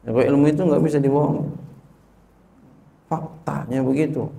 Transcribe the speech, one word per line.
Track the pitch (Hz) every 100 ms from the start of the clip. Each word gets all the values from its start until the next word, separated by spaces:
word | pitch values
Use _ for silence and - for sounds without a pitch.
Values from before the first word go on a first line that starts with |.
| 117
Ya, | 117
kalau |
ilmu | 139 139 147
itu | 151
nggak | 180 147 156
bisa | 151
dibohongin. | 139 143 147 - - - - - - - _ _ _ _ _ _ - - _ _ _
Faktanya | 160 156 - - 143 143 131
begitu. | 131 135 156 151 113